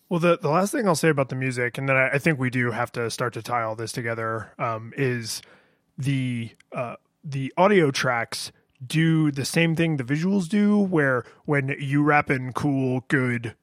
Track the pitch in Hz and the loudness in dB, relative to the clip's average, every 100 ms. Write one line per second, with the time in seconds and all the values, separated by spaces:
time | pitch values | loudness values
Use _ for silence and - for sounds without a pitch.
0 | _ 175 175 170 147 160 202 311 208 156 | _ 0 2 2 2 2 0 0 0 2
1 | 165 143 131 131 131 123 123 - 135 135 | 2 2 0 -2 -2 -2 -2 -2 0 2
2 | 131 139 170 143 127 127 120 113 120 127 | 2 2 0 0 0 0 0 -2 -4 -4
3 | 117 - 123 117 110 120 113 110 113 - | -6 -4 -4 -4 -4 -4 -4 -6 -8 -6
4 | 117 113 113 113 104 - 123 113 113 - | -6 -4 -4 -6 -8 -8 -6 -6 -8 -4
5 | 135 123 110 - - - _ _ _ - | -2 -2 -6 -10 -14 -20 _ _ _ -8
6 | 139 135 127 120 113 - _ - 120 - | -2 -2 -2 -4 -8 -12 _ -10 -8 -10
7 | _ _ 156 139 131 - 190 202 147 139 | _ _ -10 -6 -4 2 4 6 4 2
8 | 131 120 113 - - - _ _ 123 156 | 0 -2 -4 -8 -12 -16 _ _ -4 2
9 | 165 160 156 139 123 160 165 160 165 151 | 4 4 2 0 -2 2 2 2 0 0
10 | 120 147 180 202 165 208 208 208 196 175 | -2 -2 0 0 0 2 4 4 2 2
11 | 139 127 - - - 143 135 139 139 143 | 2 0 -2 -10 -2 0 0 -4 -2 2
12 | 147 147 147 135 127 - 143 135 131 127 | 4 4 4 -2 -2 -2 0 0 0 -2
13 | - 151 127 120 113 - | 0 0 2 -2 -6 -12